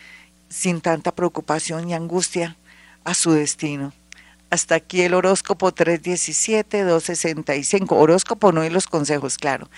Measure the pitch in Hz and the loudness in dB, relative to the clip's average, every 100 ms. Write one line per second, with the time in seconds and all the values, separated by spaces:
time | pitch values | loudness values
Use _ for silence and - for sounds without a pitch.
0 | - - - _ _ - 185 170 170 160 | -20 -20 -20 _ _ -6 -4 -2 0 0
1 | 175 - 175 160 151 156 - 160 175 165 | -2 -2 -2 -2 -4 -4 -4 -6 -6 -6
2 | 170 180 175 175 165 165 _ - - _ | -4 -2 -2 -4 -4 -8 _ -20 -20 _
3 | 170 170 170 151 143 - 156 143 139 - | -6 -2 2 2 2 -4 -6 -6 -8 -12
4 | _ - - _ - 170 - 165 - 180 | _ -20 -20 _ -4 -4 0 0 0 0
5 | 180 180 180 190 - 196 190 - 165 165 | 2 4 4 2 0 0 0 2 0 0
6 | 180 175 - 151 - 220 208 208 185 165 | -2 -4 -2 -2 0 0 0 -2 2 0
7 | - 165 165 156 156 143 135 202 185 139 | 0 -4 -4 -4 -4 -4 0 -2 2 6
8 | 156 185 - 220 202 160 160 180 - 165 | 6 6 2 2 4 4 0 -2 -2 -2
9 | 143 147 135 - 147 127 - | 0 -2 -4 -4 -4 -4 -8